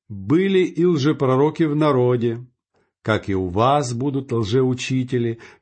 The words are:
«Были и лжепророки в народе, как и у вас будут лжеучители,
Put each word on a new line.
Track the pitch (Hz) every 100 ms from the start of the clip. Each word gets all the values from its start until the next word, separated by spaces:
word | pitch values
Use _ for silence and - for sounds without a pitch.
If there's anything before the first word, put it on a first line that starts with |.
| -
«Были | 101 95 160 190 190
и | 170 147
лжепророки | 175 156 139 147 131 131 151 151
в | 160
народе, | 147 151 131 123 123 117 117 127 _ _ _ _ _
как | - 107 -
и |
у | 95 92
вас | 92 120 147 127
будут | 117 143 135 135
лжеучители, | 117 101 127 131 127 - 131 127 127 117 113 - -